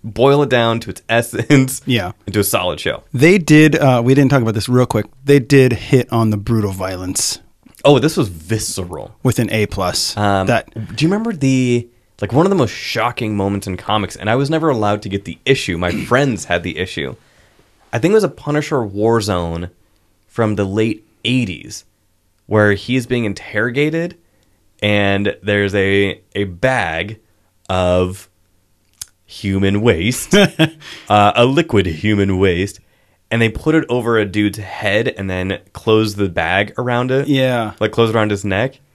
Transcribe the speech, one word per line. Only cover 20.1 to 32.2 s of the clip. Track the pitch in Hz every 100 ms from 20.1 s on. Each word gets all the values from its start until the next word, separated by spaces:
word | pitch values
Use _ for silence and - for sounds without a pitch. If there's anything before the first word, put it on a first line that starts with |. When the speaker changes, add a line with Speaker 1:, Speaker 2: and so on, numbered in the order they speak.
| _ _
Speaker 1:
from | - 110 104
the | 98
late | 101 110 - _ _ 113
eighties | 127 107 80 - - _ _ _ _ _ _ -
where | 107 104
he's | 98 - 127 120
being | 123 110
interrogated, | 98 - 107 120 123 151 165 170 - _ _ _ _ _ _
and | 104 104 101 98 101 -
there's | 101 101 101 101
a, | 95 98 98 - _ 101
a | 98
bag | 90 131 127 87 80 98 110 _ _ _ _ -
of | 92 90 90 90 98 - _ _ _ _ _ _ _ - _ _
human | - 101 95 98 101
waste, | 117 82 98 127 - 202
Speaker 2:
<laughs> | 196 - 156 - - - -
Speaker 1:
uh, | 104 104 117
a | 123
liquid | 143 165 110 92
human | 78 104 104